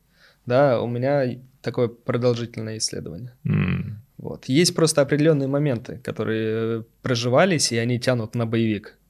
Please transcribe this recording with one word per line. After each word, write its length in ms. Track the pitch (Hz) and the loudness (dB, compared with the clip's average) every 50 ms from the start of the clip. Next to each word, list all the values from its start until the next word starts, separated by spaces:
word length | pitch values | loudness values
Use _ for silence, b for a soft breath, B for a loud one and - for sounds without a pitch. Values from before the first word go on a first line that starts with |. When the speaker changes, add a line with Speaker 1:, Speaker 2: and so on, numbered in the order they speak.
| _ b b b b b b b _ | _ b b b b b b b _
Speaker 1:
Да, 340 | - 120 131 143 139 123 107 | 0 2 4 4 4 4 2
у 60 | 104 117 | 0 -2
меня 500 | 120 120 123 135 143 143 135 123 - - - - _ _ | -2 -2 0 0 0 0 0 -2 -4 -6 -12 -20 _ _
такое 280 | - - - - 123 113 | -10 -6 -2 0 0 0
продолжительное 920 | - - _ - 123 123 120 127 120 117 120 117 - 117 113 110 110 110 | -2 -6 _ -4 -2 2 2 2 2 0 -2 -6 -8 -10 -8 -8 -6 -6
исследование. 540 | - - - - - - 80 85 120 123 - _ _ | -6 -4 -4 -6 -8 -8 -10 -12 -12 -14 -16 _ _
Speaker 2:
М. 560 | - 101 101 95 92 90 90 - - - - - _ _ | 0 2 2 2 0 0 -2 -4 -6 -10 -12 -14 _ _
Speaker 1:
Вот. 320 | - - - - - - - | -14 -12 -12 -12 -10 -6 0
Есть 260 | 131 147 180 - 180 | 2 2 2 2 2
просто 280 | - 160 156 160 - 139 | 2 2 2 4 2 2
определённые 460 | 123 151 143 147 160 160 139 139 135 | 2 2 2 4 4 4 4 2 0
моменты, 500 | 139 143 147 147 123 107 - - - 120 - | 0 0 0 0 0 -2 -4 -10 -14 -12 -10
которые, 720 | - - - 107 107 110 110 110 110 110 113 113 113 113 113 | -10 -6 -4 -4 -2 -2 -2 -2 -2 -2 -2 -2 -2 -4 -4
э, 40 | 110 - _ _ - | -6 -10 _ _ -4
проживались, 680 | 127 127 113 120 123 120 143 180 196 175 139 - - 117 | -2 -2 0 0 2 4 4 4 4 4 2 0 0 0
и 40 | 117 | 0
они 200 | 113 120 123 120 | 0 0 0 0
тянут 360 | - 131 127 120 110 - - | 2 0 0 0 -2 -4 -4
на 120 | 120 117 | -4 -2
боевик. 500 | 113 117 113 117 110 107 98 - - - _ _ _ | 0 2 2 2 2 0 -2 -4 -10 -20 _ _ _